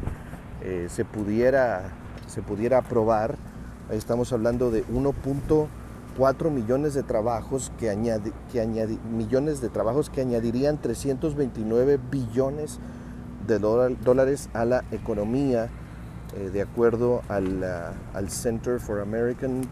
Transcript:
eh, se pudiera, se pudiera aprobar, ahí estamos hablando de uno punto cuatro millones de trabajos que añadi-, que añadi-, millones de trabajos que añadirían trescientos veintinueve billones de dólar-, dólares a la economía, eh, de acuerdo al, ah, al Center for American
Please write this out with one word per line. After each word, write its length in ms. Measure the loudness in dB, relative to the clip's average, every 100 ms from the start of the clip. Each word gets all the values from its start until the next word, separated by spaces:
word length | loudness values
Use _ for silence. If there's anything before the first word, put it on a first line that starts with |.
| -6 -8 -12 -14 -14 -10
eh, 240 | -6 -4 -4
se 160 | -4
pudiera, 840 | -4 -2 0 4 6 6 4 2 -4 -10 -12 -12 -10
se 160 | -8
pudiera 360 | -4 -2 4 4
aprobar, 580 | 4 2 4 4 2 -4 -8 -12 -12 -12 -6
ahí 80 | -4
estamos 340 | 0 0 2
hablando 380 | 2 2 4 2
de 140 | 2 0
uno 240 | 0 0
punto 560 | 0 -2 -2 4 4 4 -4 -14 -14 -12 2
cuatro 340 | 4 4 2
millones 440 | 0 2 2 2
de 80 | 0
trabajos 680 | 0 0 2 -2 -2 -4 -4 -4
que 120 | -2
añadi-, 420 | 0 2 0 -2 -8 -4
que 100 | 0
añadi-, 380 | 0 0 0 -2 -2
millones 500 | -2 2 2 2 0
de 80 | -2
trabajos 420 | 0 0 2 0
que 120 | 0
añadirían 560 | 0 2 2 2 2 2
trescientos 580 | -2 -2 -2 0 -2 0
veintinueve 640 | -2 0 2 4 6 4 2
billones 680 | -2 0 2 0 0 -6 -8 -12 -12 -12 -12 -12 -10 0
de 120 | 2
dólar-, 400 | 4 4 4 2
dólares 480 | 4 6 4 2 -4
a 120 | -2
la 200 | 2 2 0
economía, 800 | -8 -4 -2 0 0 2 2 0 -6 -14 -14 -14 -14 -12 -8
eh, 140 | -4
de 100 | -2
acuerdo 600 | -2 4 4 4 2 2 0
al, 340 | -2 0 -2
ah, 280 | -2 -4 -6 -10 -8
al 160 | -6 -6
Center 480 | -2 -2 -2 -2 -2
for 220 | -2 -4
American 600 | -2 0 0 0 -2 -2 -4